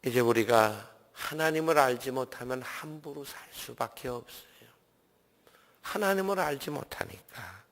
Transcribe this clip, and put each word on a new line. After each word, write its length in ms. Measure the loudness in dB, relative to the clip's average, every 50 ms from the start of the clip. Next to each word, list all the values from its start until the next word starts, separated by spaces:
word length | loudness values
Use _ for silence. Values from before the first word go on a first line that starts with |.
| -2
이제 160 | 2 2 4
우리가 680 | 4 6 4 4 4 6 6 6 6 6 2 -4 -12 -16 -20 -20 -20 _ _
하나님을 640 | -10 -8 -8 -4 0 0 2 2 2 2 6 6
알지 320 | 6 6 6 4 0 -4 -6
못하면 520 | -4 -4 -6 -6 -8 -12 -8 -6 -6 -6 -6
함부로 600 | -10 -10 -10 -10 -12 -14 -12 -14 -12 -12 -12 -12
살 160 | -14 -14 -16 -18 -16
수밖에 560 | -14 -14 -14 -14 -6 -6 -6 -6 -6 -10 -10
없어요. 440 | -8 -8 -8 -12 -14 -20 -20 -20 -20 -20 -20 -20 -20 _ _ _ _ _ _ _ _ _ _ _ _ _ _ _ -20 _ -20 _ _ _ _
하나님을 580 | -12 -4 -2 0 2 4 2 2 2 0 0 0
알지 320 | 0 0 -2 -4 -6 -8
못하니까 880 | -6 -8 -8 -10 -8 -8 -8 -8 -8 -18 -20 -18 -16 -16 -16 -16 -16 -20 -20 _